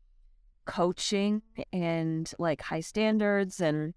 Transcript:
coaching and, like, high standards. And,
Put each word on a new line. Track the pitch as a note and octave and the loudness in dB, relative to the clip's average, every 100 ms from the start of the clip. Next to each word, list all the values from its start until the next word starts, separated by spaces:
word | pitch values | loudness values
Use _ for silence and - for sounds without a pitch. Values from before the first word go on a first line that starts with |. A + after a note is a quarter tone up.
| _ _ - _ _ _ - | _ _ -20 _ _ _ -8
coaching | - F3 F#3 - G3+ G3+ G#3+ - - - | 0 0 0 0 2 2 0 -4 -14 -6
and, | F#3 E3+ E3 D#3+ D#3+ D#3+ - | -2 0 0 0 -2 -4 -2
like, | E3+ C#3+ | -2 0
high | - D#3+ | -4 -6
standards. | D#3+ - A3 A3 G#3 G3+ F#3+ - | -4 0 2 4 4 2 0 0
And, | E3 D3+ D#3 | 0 2 -2